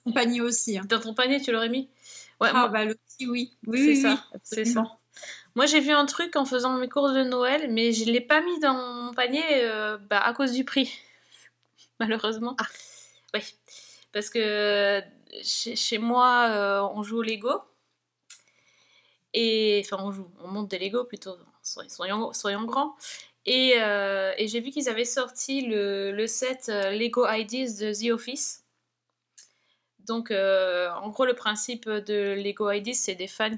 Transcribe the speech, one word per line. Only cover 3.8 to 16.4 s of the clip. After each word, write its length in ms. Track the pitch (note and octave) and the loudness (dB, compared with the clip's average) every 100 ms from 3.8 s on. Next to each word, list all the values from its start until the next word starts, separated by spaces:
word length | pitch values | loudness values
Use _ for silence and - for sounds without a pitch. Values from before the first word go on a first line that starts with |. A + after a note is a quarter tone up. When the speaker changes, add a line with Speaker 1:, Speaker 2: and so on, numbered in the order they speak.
| D4 | 6
Speaker 1:
oui, 100 | C#4 | 6
Speaker 2:
ça, 80 | C4+ | 4
Speaker 1:
oui, 60 | C4+ - - | 2 -2 -16
Speaker 2:
c'est 180 | - A3 | -8 -2
Speaker 1:
absolument. 400 | A3+ A#3 A3+ - _ | 0 0 -2 -6 _
Speaker 2:
ça. 80 | - - - - | -18 -16 -18 -8
Moi, 120 | A#3+ C#4+ | 2 4
j'ai 120 | D4+ | 4
vu 140 | C#4 | 6
un 140 | D4 C#4+ | 4 4
truc 280 | - F4 | 0 -2
en 100 | D4+ | 0
faisant 280 | C4+ B3+ B3 | 0 0 0
mes 160 | B3+ A#3+ | -2 0
courses 240 | C#4+ C#4 | 2 4
de 100 | C4 | 4
Noël, 480 | B3+ B3 B3 D4 C#4+ | 2 2 2 2 2
mais 220 | A3 A#3 | 2 2
je 120 | A3+ A3+ | 2 2
l'ai 140 | A#3+ | 2
pas 200 | B3 D4+ | 4 2
mis 180 | F4 E4 | 4 2
dans 160 | D4 | 2
mon 400 | B3+ B3 A#3+ A#3+ | 2 -2 -8 -6
panier, 300 | A#3+ B3 C#4+ E4 C#4 | -2 0 0 2 2
euh, 360 | A#3 G#3+ G#3+ G#3 | 2 0 -2 -4
bah, 220 | G3+ G3+ | 0 2
à 120 | A3+ | 2
cause 160 | A#3+ C4+ | 2 0
du 140 | B3 | 2
prix, 280 | C4 C#4 C4 - - _ _ - - | 0 2 0 -4 -20 _ _ -20 -20
<laughs> 540 | _ _ _ _ - | _ _ _ _ -6
malheureusement. 560 | A3 A3 G#3+ A3 A#3+ C4 | -2 -2 -2 -4 -6 -4
Speaker 3:
Ah. 80 | - - - - - _ - | -6 -8 -20 -20 -20 _ -6
Speaker 2:
Oui, 200 | G#3+ - - _ - - - _ | -6 -6 -18 _ -20 -20 -20 _
parce 200 | G#3 G#3 | -8 -4
que 720 | A#3+ G#3+ G#3 G#3 G3+ G3+ G3+ F#3 - - - | -2 0 0 2 4 2 2 -2 -20 -20 -10
chez, 340 | - - A3+ A#3 | -4 -4 -4 -4
chez 220 | - G#3+ | -2 0
moi, 500 | A#3 B3 B3 A#3+ | 2 4 6 6